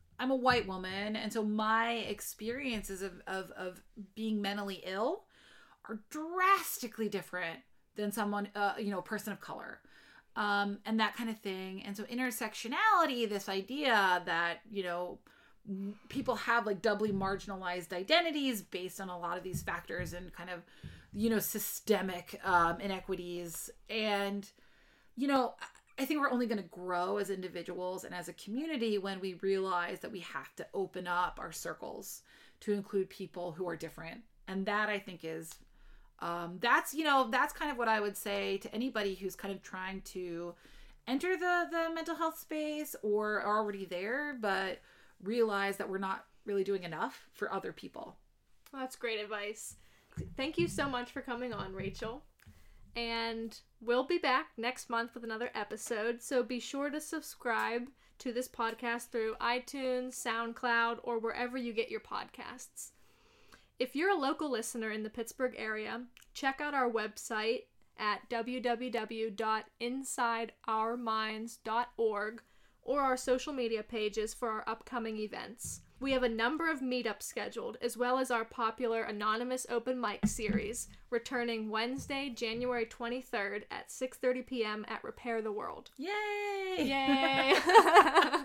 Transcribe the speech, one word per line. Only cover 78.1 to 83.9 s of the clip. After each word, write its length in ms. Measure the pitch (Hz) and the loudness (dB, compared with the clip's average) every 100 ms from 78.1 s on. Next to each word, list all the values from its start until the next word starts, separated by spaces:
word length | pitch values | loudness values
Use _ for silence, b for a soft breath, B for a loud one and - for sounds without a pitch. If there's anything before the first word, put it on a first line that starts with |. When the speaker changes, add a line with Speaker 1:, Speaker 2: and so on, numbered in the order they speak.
| 254 | 4
Speaker 2:
as 100 | 262 | 2
our 140 | 233 | 0
popular 600 | 226 - 226 226 240 226 | -2 -2 -2 0 0 2
anonymous 600 | 220 208 214 220 247 254 - | 0 -2 0 0 0 -2 0
open 320 | 233 233 254 | -2 0 0
mic 240 | 226 302 214 | 0 2 0
series, 640 | - 214 208 139 247 - B B | 2 0 0 -2 -6 -8 B B
returning 600 | 233 233 254 240 226 214 | -2 0 -2 0 -2 -2
Wednesday, 600 | 214 233 269 - 277 277 233 | 0 0 -2 -4 -4 -4 -4
January 500 | 226 226 247 240 226 | -4 -2 0 0 -2
twenty-third 800 | - 233 247 254 226 196 208 - | -4 -4 -4 -2 -2 -2 -4 -6
at 180 | - | -10
six 280 | - | -8